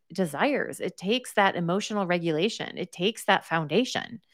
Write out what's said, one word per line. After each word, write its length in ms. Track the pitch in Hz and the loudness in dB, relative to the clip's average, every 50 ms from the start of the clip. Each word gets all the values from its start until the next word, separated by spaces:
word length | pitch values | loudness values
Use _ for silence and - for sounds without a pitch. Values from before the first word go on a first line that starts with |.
| _ - 175 | _ -12 -2
desires. 640 | 196 185 160 143 143 202 285 285 190 - - - - | -2 -2 0 2 2 2 2 2 2 -2 -2 -4 -6
It 180 | - 190 190 - | -6 -6 -6 -4
takes 360 | 175 190 233 247 247 - - | -2 -2 -2 -2 -2 -2 2
that 220 | 214 202 190 - | 4 4 4 4
emotional 520 | - 175 165 175 202 208 - 220 208 196 170 | 2 0 0 0 0 -2 -2 -2 -2 0 2
regulation. 720 | 180 175 170 170 156 151 175 226 - - - - - - | 0 0 2 0 0 2 2 0 0 -2 -8 -8 -6 -8
It 140 | 180 - | -8 -8
takes 340 | - - 175 214 226 - - | -4 -2 -2 -2 -2 -2 2
that 200 | - 196 - - | 4 4 4 4
foundation. 760 | - 165 165 160 143 151 208 254 247 - - - - - - _ _ | 0 -2 -2 0 2 2 2 2 2 0 -6 -6 -6 -12 -14 _ _